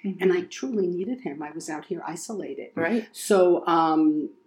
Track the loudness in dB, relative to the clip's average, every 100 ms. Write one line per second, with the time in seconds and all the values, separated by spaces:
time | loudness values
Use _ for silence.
0 | -8 0 2 2 -2 -8 -4 -2 0 -2
1 | -4 -6 -8 -8 -10 -10 -10 -10 -8 -8
2 | -8 -10 -10 -10 -8 -10 -10 -4 -2 -2
3 | -4 -8 2 6 6 4 4 2 4 4
4 | 4 2 -4 -10